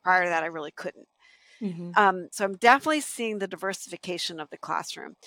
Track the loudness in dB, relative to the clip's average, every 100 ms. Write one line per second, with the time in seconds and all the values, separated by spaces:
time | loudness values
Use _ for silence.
0 | 4 4 4 0 -2 -6 -10 -10 -10 -12
1 | -20 _ _ _ _ _ -8 -6 -2 4
2 | 4 2 -6 -4 -4 4 6 6 6 0
3 | -2 -6 -4 -4 -6 -4 -6 -6 -10 -12
4 | -8 -6 -6 -8 -12 -12 -4 -4 -4 -10
5 | -14 -18